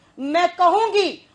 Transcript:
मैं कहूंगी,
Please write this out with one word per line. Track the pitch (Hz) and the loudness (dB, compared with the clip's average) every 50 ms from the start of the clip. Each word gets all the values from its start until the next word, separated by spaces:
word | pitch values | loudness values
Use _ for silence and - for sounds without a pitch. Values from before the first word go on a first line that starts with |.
| _ _ _ - | _ _ _ -12
मैं | 262 277 302 339 359 339 349 | -8 -4 -2 0 0 0 0
कहूंगी, | - 359 349 339 415 453 427 370 403 381 311 220 - - _ _ | 2 2 2 2 2 0 0 0 0 -2 -2 -4 -10 -16 _ _